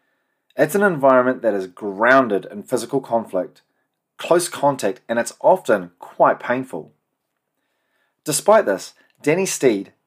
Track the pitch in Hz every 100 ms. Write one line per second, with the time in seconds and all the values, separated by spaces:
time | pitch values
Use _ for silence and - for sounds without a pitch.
0 | _ _ _ _ _ - 151 202 202 160
1 | 135 127 127 127 113 101 92 - 107 98
2 | 117 135 123 98 - 104 98 120 113 139
3 | - 117 110 95 87 _ _ _ _ _
4 | _ - - 170 175 - 190 131 104 -
5 | - 117 113 - 147 185 - 107 87 _
6 | - - 147 101 - 123 131 87 - _
7 | _ _ _ _ _ _ _ _ _ _
8 | _ _ - 147 - 214 202 185 - _
9 | _ _ 147 170 190 - 135 101 98 _